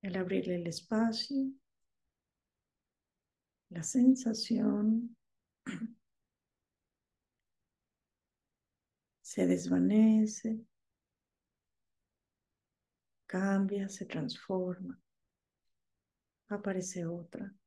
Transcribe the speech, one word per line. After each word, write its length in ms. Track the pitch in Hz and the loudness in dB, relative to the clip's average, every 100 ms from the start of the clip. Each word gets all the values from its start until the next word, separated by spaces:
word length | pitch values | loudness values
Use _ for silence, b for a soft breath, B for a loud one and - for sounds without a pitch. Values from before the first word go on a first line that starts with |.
| 196 | -6
El 100 | 185 | -4
abrirle 400 | 180 190 180 175 | -2 -2 -2 -4
el 100 | 170 | -4
espacio, 840 | 165 - 220 226 220 - 277 269 - _ _ _ _ _ _ _ _ _ _ _ _ _ _ _ _ _ _ _ _ _ | -8 -4 0 0 0 -4 -2 -2 -6 _ _ _ _ _ _ _ _ _ _ _ _ _ _ _ _ _ _ _ _ _
la 120 | 170 | -10
sensación 1400 | 160 262 254 262 226 214 - 214 214 208 214 226 240 - _ _ _ _ - | -2 4 6 6 2 -4 -2 0 2 2 2 2 -2 -12 _ _ _ _ -12
<clears throat> 340 | 170 226 - _ _ _ _ _ _ _ _ _ _ _ _ _ _ _ _ _ _ _ _ _ _ _ _ _ _ _ _ _ _ _ _ | -10 -12 -14 _ _ _ _ _ _ _ _ _ _ _ _ _ _ _ _ _ _ _ _ _ _ _ _ _ _ _ _ _ _ _ _
se 240 | - - 180 | -10 0 2
desvanece, 1160 | 180 180 180 180 214 220 220 214 - 226 226 - _ _ _ _ _ _ _ _ _ _ _ _ _ _ _ _ _ _ _ _ _ _ _ _ _ _ | 2 2 2 4 6 6 6 4 -2 -6 -6 -10 _ _ _ _ _ _ _ _ _ _ _ _ _ _ _ _ _ _ _ _ _ _ _ _ _ _
cambia, 640 | 185 196 196 196 202 196 | -2 0 2 0 -2 -6
se 160 | - 185 | -8 -8
transforma, 960 | 165 147 - - 190 180 180 185 - _ _ _ _ _ _ _ _ _ _ _ _ _ _ _ | -6 -6 -8 -6 -4 -4 -6 -12 -14 _ _ _ _ _ _ _ _ _ _ _ _ _ _ _
aparece 580 | 202 202 185 180 185 170 | -6 -4 -4 -4 -6 -6
otra. 440 | 175 170 - 196 - | -8 -10 -14 -14 -16